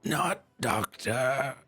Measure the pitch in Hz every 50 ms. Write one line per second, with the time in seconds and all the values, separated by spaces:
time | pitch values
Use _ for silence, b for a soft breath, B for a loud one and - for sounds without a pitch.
0 | - - - - - - - - - _ _ _ - 120 - 110 107 - - -
1 | - - 110 123 131 127 135 135 131 135 131 - -